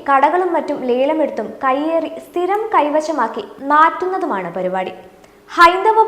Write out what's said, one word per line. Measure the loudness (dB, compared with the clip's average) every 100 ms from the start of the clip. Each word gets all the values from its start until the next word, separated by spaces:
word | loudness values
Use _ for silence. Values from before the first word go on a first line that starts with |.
| 0
കടകളും | 2 2 2 0 -2
മറ്റും | -4 -4 -2
ലേലമെടുത്തും | 0 0 0 -2 -4 -10 -4
കയ്യേറി | -2 -2 0 -2 -4 -10 -8
സ്ഥിരം | -4 -2 -2 0 0
കൈവശമാക്കി | 2 0 -2 -4 -4 -6 -12 -10 0
മാറ്റുന്നതുമാണ് | 4 4 2 -4 -2 -4 -4 -6 -4
പരിപാടി. | -4 -4 -6 -10 -20 -20 -20 _ -8
ഹൈന്ദവ | 4 6 6 2 4